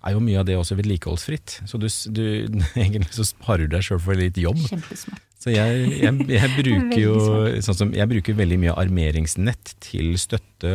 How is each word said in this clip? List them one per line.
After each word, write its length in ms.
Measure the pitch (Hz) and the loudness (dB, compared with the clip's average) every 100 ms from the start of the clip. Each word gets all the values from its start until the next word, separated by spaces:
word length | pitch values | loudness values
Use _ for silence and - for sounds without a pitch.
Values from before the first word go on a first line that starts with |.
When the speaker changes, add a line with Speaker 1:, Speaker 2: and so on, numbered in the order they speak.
Speaker 1:
er 120 | - 104 | -2 0
jo 40 | |
mye 200 | 117 98 | 2 2
av 60 | 92 | 2
det 80 | 92 | 0
også 220 | 85 98 | 0 0
vedlikeholdsfritt. 840 | 104 92 - 85 - 151 - - 98 | 0 0 -2 -6 -4 -8 -8 -14 -10
Så 140 | 113 | -4
du 80 | 107 | -4
s-, 200 | - - | -4 -6
du, 160 | 110 110 107 107 107 | -2 -2 -2 -2 0
<laughs> 160 | 78 127 | 0 2
egentlig 360 | 95 104 92 | 0 0 -2
så 120 | 117 107 | -2 -4
sparer 400 | - - 95 76 | -4 -2 0 2
du 80 | 87 | 0
deg 80 | |
selv 200 | 95 92 | 0 -2
for 120 | 85 95 | 0 0
litt 200 | 92 87 | 0 0
jobb. 200 | 85 147 | 0 0
Speaker 2:
Kjempesmart. 600 | 151 175 - - - - _ - | -2 -4 -8 -14 -14 -16 _ -10
Speaker 1:
Så 120 | 127 | -2
jeg, 320 | 107 110 123 127 143 | 2 2 2 0 0
jeg, 160 | 123 135 139 | 0 0 2
jeg 240 | 120 135 | 2 2
Speaker 2:
<laughs> 60 | 135 | 2
Speaker 1:
bruker 400 | 131 101 120 117 | 2 2 2 2
jo, 140 | 107 110 | 4 4
Speaker 2:
Veldig 120 | 107 | 4
smart. 400 | 107 110 110 104 | 2 0 0 -2
Speaker 1:
sånn 100 | 92 | 0
som, 120 | 101 | 0
jeg 160 | 101 107 | 0 0
bruker 240 | 113 101 107 | 0 0 0
veldig 220 | 90 90 | 2 4
mye 140 | 85 82 | 2 2
armeringsnett 1000 | 92 92 78 80 80 - 104 113 - - | 0 2 2 0 -2 0 -2 -2 -8 -20
til 360 | - - 82 87 | -10 -4 -2 -2
støtte 540 | - 113 - - 85 | -2 -6 -6 -8 -4